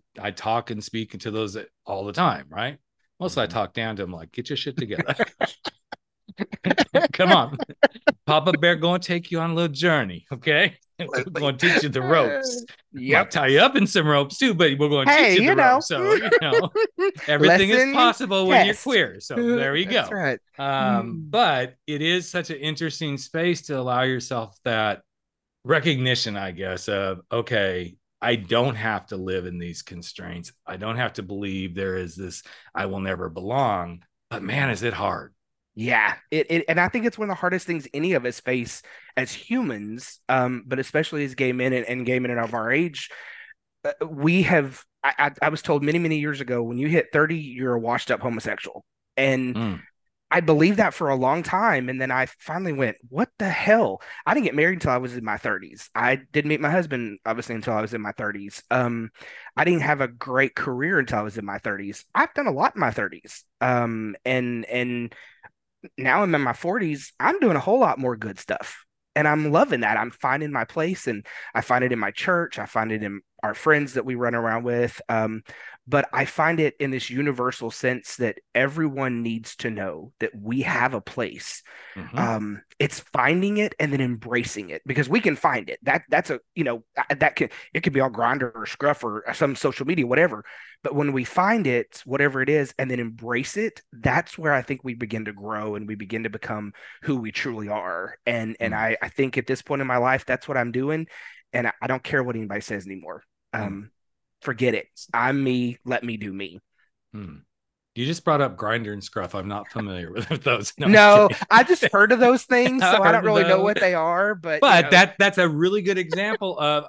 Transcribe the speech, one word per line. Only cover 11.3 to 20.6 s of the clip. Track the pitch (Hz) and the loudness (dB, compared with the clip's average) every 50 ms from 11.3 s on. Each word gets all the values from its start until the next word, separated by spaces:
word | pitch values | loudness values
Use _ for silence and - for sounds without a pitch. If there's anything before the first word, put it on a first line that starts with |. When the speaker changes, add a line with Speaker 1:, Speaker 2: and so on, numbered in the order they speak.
| 160 156 147 139 135 | -6 -2 -2 -2 0
Speaker 1:
teach | 131 175 165 - 151 151 | 2 2 2 4 2 0
you | 147 | 0
the | 135 131 | -2 -2
ropes. | 127 135 160 160 131 131 143 269 - 131 240 247 240 - - _ _ _ - | 2 4 4 4 4 2 0 -4 -4 -4 -6 -6 -8 -12 -20 _ _ _ -14
Speaker 2:
Yep. | 135 123 135 143 165 202 | -8 0 4 4 4 4
Speaker 1:
Might | - | 2
tie | - 160 143 | 0 0 2
you | 131 139 151 | 4 6 6
up | 214 269 269 | 6 6 6
in | 254 196 | 2 2
some | 190 - 196 156 | 2 2 2 4
ropes | 151 147 143 143 143 - | 4 4 4 2 0 -2
too, | - 269 254 202 | 0 0 2 4
but | 160 175 151 139 139 | 4 4 4 4 2
we're | 147 147 | 2 2
gonna | 147 139 131 277 | 2 4 4 6
Speaker 2:
Hey, | 285 311 277 214 185 | 6 6 6 6 6
Speaker 1:
teach | 170 | 6
you | 240 | 6
the | 302 | 4
Speaker 2:
you | 392 | 4
know. | 381 277 254 254 | 6 6 6 6
Speaker 1:
ropes. | 285 339 | 4 2
So, | - - - 370 403 440 | -2 -2 0 2 4 2
you | 359 320 679 466 466 | 2 4 2 2 2
know, | - - 440 466 - - - 427 453 - - | 4 4 2 2 2 2 0 0 -2 -2 0
Speaker 2:
<laughs> | - 370 392 - - - | -2 -2 -2 -2 -4 0
Speaker 1:
everything | - 151 147 151 160 175 185 190 196 | 0 4 6 8 8 8 8 6 6
is | 226 | 6
Speaker 2:
Lesson | 254 262 269 277 | 4 4 4 4
Speaker 1:
possible | 277 247 240 220 - 262 190 196 190 190 | 4 4 4 4 2 -2 0 0 2 4
when | 185 190 233 185 | 6 8 8 8
you're | 202 208 | 6 2
Speaker 2:
test. | - - | -2 -2
Speaker 1:
queer. | 269 254 202 151 104 90 92 | 2 2 2 2 2 -4 -14
So | - - 240 | -12 -6 -4
there | 233 240 233 240 240 135 139 139 | -2 0 2 2 2 0 0 0
you | 160 196 | 0 -2
Speaker 2:
That's | 185 233 269 - - | 0 0 0 0 0
Speaker 1:
go. | 220 | -4
Speaker 2:
right. | 196 170 139 123 101 _ _ _ | -2 0 -2 -2 -4 _ _ _
Speaker 1:
Um, | - | -6